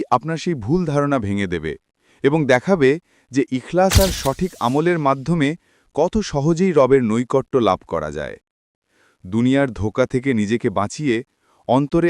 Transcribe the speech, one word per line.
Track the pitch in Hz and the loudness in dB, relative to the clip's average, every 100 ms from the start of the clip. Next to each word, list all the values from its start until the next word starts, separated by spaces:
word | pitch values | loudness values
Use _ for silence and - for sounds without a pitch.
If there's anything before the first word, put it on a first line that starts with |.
| 165 | -2
আপনার | 127 151 160 | -2 -2 -6
সেই | - 156 | -4 -4
ভুল | 104 175 175 | -2 -2 0
ধারণা | 143 143 139 | 0 0 0
ভেঙে | 101 101 98 | -2 -2 -2
দেবে | 85 78 69 _ _ _ _ | -4 -6 -8 _ _ _ _
এবং | 135 156 139 | 0 0 2
দেখাবে | 123 - 190 131 151 - _ _ | 2 2 2 4 2 -4 _ _
যে | 127 135 | -2 -2
ইখলাস | 131 - 170 190 185 | -4 -4 0 2 4
আর | 190 | 2
সঠিক | - 135 135 185 - | 0 -4 -4 -6 -4
আমলের | 117 135 160 175 | -2 0 0 0
মাধ্যমে | 143 135 131 170 139 165 _ _ _ - | 0 0 0 0 0 -4 _ _ _ -2
কত | 170 220 | 0 -2
সহজেই | 196 147 143 165 190 | -4 -2 0 0 2
রবের | 147 127 135 | 4 4 4
নৈকট্য | 120 110 127 139 127 135 | 4 0 0 -2 0 0
লাভ | 107 92 - | 2 0 -2
করা | 82 76 | -6 -6
যায়। | 73 69 50 _ _ _ _ _ _ _ _ | -8 -10 -12 _ _ _ _ _ _ _ _
দুনিয়ার | 92 107 123 135 139 | -6 -2 2 2 0
ধোঁকা | 95 104 113 127 | -2 -4 -2 -2
থেকে | 131 127 | -2 -2
নিজেকে | 120 104 113 123 | 0 0 -2 -2
বাঁচিয়ে | 98 101 - 151 113 - _ _ _ - | -2 -4 -4 -2 -2 -4 _ _ _ -2
অন্তরে | 123 143 170 170 | 0 2 0 0